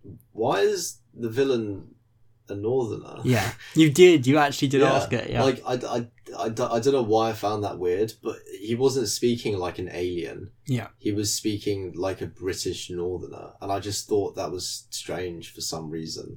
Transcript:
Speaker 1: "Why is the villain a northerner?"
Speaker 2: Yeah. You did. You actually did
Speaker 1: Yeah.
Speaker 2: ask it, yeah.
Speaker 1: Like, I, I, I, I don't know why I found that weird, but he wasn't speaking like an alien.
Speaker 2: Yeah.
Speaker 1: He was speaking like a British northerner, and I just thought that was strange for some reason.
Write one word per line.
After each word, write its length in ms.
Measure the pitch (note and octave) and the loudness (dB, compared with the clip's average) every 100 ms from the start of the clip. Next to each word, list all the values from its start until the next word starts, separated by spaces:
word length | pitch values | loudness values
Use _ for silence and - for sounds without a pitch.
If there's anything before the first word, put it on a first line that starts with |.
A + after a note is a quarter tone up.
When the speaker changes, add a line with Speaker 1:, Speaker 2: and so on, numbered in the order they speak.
| - - _ | -20 -20 _
Speaker 1:
"Why 280 | - D3 F#3+ | -2 0 4
is 360 | G3+ G3 E3 - _ | 2 2 -4 -10 _
the 160 | A2 A#2 | -8 -4
villain 680 | A#2 C#3 A#2+ G#2+ F#2+ - - _ _ _ _ - | 2 2 2 -2 -8 -12 -20 _ _ _ _ -12
a 60 | G2+ | -6
northerner?" 640 | G#2+ C3 A2+ G#2 - - | -2 0 0 -4 -10 -4
Speaker 2:
Yeah. 280 | - A#2 G2+ - - D#3 | 0 2 0 -4 0 4
You 140 | D#3+ | 6
did. 380 | C#3 F3+ D#3+ B2 | 10 10 10 6
You 100 | D3+ | 4
actually 300 | C#3+ - C3+ | 4 2 2
did 140 | C3+ | 4
Speaker 1:
Yeah. 120 | C3+ | 6
Speaker 2:
ask 200 | C3+ - | 4 0
it, 160 | A#2+ - | -2 -2
yeah. 140 | A#2+ | 2
Speaker 1:
Like, 180 | C3+ B2+ - | 2 2 -2
I, 80 | |
I, 340 | B2 - B2 A#2 _ - - | -4 -2 -4 -6 _ -12 -6
I, 80 | A#2 | -4
I 40 | |
don't 380 | A2+ B2+ - C3+ | -2 0 2 4
know 100 | C#3 | 2
why 260 | A2 A2 A2+ | 4 4 2
I 40 | |
found 300 | G#2+ G2+ G#2 | 0 -2 -2
that 160 | G2+ F2 | -4 -2
weird, 340 | F2+ F#2 A2 - | 0 0 0 -4
but 160 | A2+ - - - | -8 -8 -12 -10
he 160 | G#2 A#2 | -4 2
wasn't 320 | C3+ C3 G#2 | 2 2 -2
speaking 500 | - A#2+ A#2 A#2 G2 | 0 0 0 -2 -2
like 220 | F2+ F2+ | -4 -6
an 100 | F2+ | -8
alien. 580 | F2 F2+ F2 D2 D2 - - - | -4 -4 -4 -6 -10 -14 -12 -4
Speaker 2:
Yeah. 220 | B2 - _ | -4 -4 _
Speaker 1:
He 140 | G#2 | -4
was 200 | G#2 G#2 | -2 -2
speaking 600 | - G#2+ G2+ G#2 G2 F#2 D#2+ | -2 -2 -4 -4 -4 -6 -6
like 260 | F#2 F#2 | -4 -4
a 60 | F2 | -8
British 600 | - F#2 E2+ F#2+ E2 - | -6 -6 -4 -4 -6 -8
northerner, 640 | F2+ F2+ F2 F2 - - - | -6 -4 -6 -8 -14 -16 -10
and 100 | G2 | -4
I 80 | G2 | -4
just 280 | G2+ G2+ - | -4 -6 0
thought 280 | G#2 F#2 - | 0 0 -2
that 160 | - | -6
was 360 | F2+ - - - | -6 -6 -10 -10
strange 640 | - - F2+ F2+ E2 - | -10 -8 -6 -6 -8 -12
for 80 | - | -10
some 280 | - E2 D#2 | -8 -6 -6
reason. 460 | E2 D#2+ - - | -8 -8 -10 -12